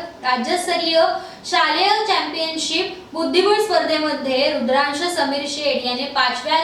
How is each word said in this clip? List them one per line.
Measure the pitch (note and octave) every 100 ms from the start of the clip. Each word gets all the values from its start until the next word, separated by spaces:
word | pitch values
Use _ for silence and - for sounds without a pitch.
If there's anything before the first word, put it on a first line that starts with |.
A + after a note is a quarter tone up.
| - -
राज्यस्तरीय | B3+ B3 D4+ F4+ F4+ E4+ E4 E4 F4 - - -
शालेय | - F4 D4+ D#4 G4 A4 G#4+
चॅम्पियनशिप | F4+ D4+ D#4+ D#4+ D#4+ - D#4+ F#4+ F4+ -
बुद्धिबळ | D#4 C#4 F4 G4
स्पर्धेमध्ये | G#4+ G4 E4+ D4+ D#4 D4+ C4+ C4 B3+ D4 C#4+
रुद्रांश | A#3 C4+ C#4+ C#4+
समीर | F4 E4+ C4+ C#4+ D4
शेठ | D4+ C#4+ B3 B3
याने | B3
पाचव्या | C#4 C#4+ B3 A#3+ D4+ D#4+